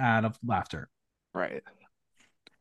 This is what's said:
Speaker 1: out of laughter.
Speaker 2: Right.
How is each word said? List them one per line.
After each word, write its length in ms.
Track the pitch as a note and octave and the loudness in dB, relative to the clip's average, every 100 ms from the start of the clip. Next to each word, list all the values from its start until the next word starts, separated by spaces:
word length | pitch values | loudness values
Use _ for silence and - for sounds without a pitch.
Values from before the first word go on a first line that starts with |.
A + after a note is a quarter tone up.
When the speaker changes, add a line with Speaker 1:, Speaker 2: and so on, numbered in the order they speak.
Speaker 1:
out 240 | B2 A2+ | 2 4
of 120 | A2 - | 2 -2
laughter. 440 | A#2 F#2+ - D2+ - _ _ _ _ | -2 -2 -2 -10 -12 _ _ _ _
Speaker 2:
Right. 300 | F#2 F2+ - - _ _ _ _ _ _ _ - _ | -6 -6 -6 -14 _ _ _ _ _ _ _ -20 _